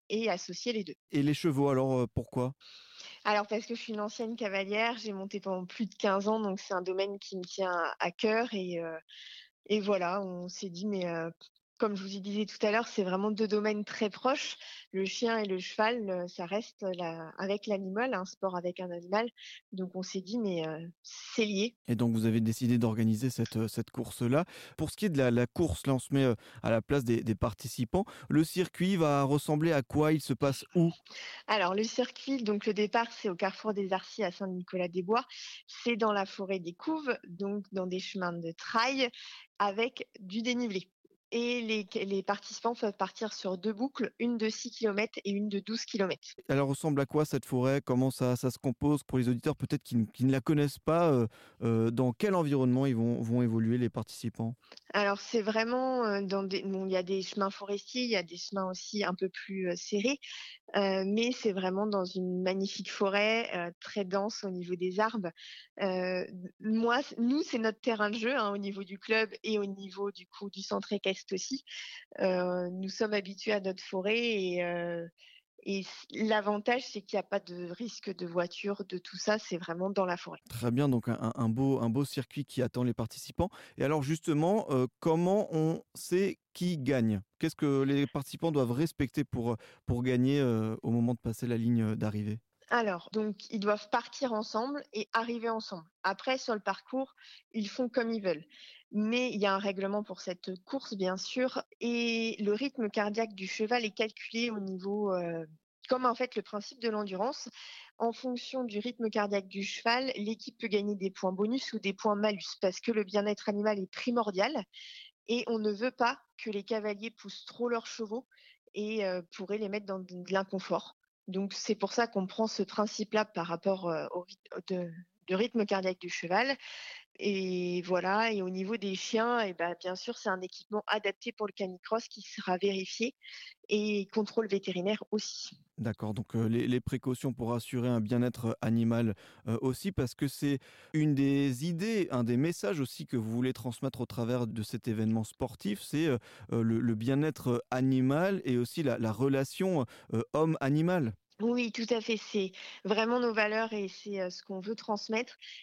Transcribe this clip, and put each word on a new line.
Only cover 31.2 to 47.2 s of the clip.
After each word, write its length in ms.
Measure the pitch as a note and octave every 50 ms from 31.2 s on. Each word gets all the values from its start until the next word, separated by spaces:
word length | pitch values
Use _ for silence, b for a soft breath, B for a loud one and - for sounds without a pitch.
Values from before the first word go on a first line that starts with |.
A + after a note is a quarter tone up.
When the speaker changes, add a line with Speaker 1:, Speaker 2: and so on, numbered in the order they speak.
| B B B B B B
Speaker 1:
Alors 260 | G#3+ G#3+ F#3 F3 F#3+
le 100 | G#3 A3
circuit, 600 | A3+ - - B3 B3 - - - C4+ C4+ C4+ A#3
donc 240 | G#3 G#3 G3+ - A3+
le 80 | G3+
départ, 360 | G3 G#3 G3+ - A#3 A#3 A#3
c'est 180 | - - - G#3
au 60 | F3+
carrefour 380 | E3+ G#3 F#3+ G3 - - A3 G#3
des 180 | G3+ G3 F#3
Arcis 320 | F#3+ F#3 - - - - G#3+
à 80 | F3+
Saint-Nicolas-des-Bois. 920 | F3+ - G3+ F#3+ F#3 F3+ F3+ - - F3+ F3+ F3 E3+ F#3 F3+ F3+ A3 B3 C#4 B B B B B B B B
C'est 300 | B - - - A#3+ A#3+
dans 180 | G3+ A3+ A3 G#3
la 140 | G3+ F#3+ F#3+
forêt 320 | - - G3 F#3 G3 F#3+
des 140 | E3+ E3+ F3
Couves, 440 | - - D#4 D#4+ D#4+ D4 C4 A3+ - - F3+
donc 380 | F3 F3 G3+ G3+ G3+ G#3 G3 -
dans 160 | - F#3+ F#3 F#3
des 120 | F3+ F#3
chemins 340 | F#3 - - G3 F#3 F3 E3+
de 180 | E3+ E3 E3
trail, 580 | E3 - - - - A3+ A#3 C4 C#4 C4+ B3+ A#3+ - B B B B B B B B -
avec 500 | G3+ G3+ F#3+ G#3 A#3 C4 - - - - - -
du 240 | G3 F#3 F#3 A3+ A3+
dénivelé. 480 | B3 A#3+ A#3+ B3 A3+ F#3+ F#3+ - _ _ _ _ _ _ _ _ - -
Et 280 | A#3 A#3 A#3+ B3 B3
les, 260 | A#3 A3 A3 G#3+ G3+ F#3 - A3 G3
les 200 | G3 G3 G3 F#3
participants 520 | - G3+ G3+ - - G#3 - - A#3 A#3+
peuvent 160 | - - G#3
partir 400 | G3+ - G3 F#3 - - A3+ G#3+
sur 260 | - - - F#3+ F#3 F3+
deux 140 | F3+ G#3+
boucles, 400 | A3 G3+ B3 C#4 - - A3+ - - -
une 180 | A#3 A#3+ A#3+ A3+
de 120 | A3 A3
six 200 | A3 - - A#3+
kilomètres 480 | - - A3+ G#3+ G3 G3+ G#3+ - - - -
et 60 | G3+
une 180 | G3+ G3+ G#3 G#3+
de 120 | G3+ G3
douze 260 | G3 - A3+ A#3 -
kilomètres. 420 | - - G#3 G3 F3+ C#3 - - - - - - -
Speaker 2:
Elle 100 | C#3 C#3
ressemble 400 | C#3+ C3+ C#3 - - D#3+ D3 C#3
à 60 | C#3
quoi 180 | - - D3+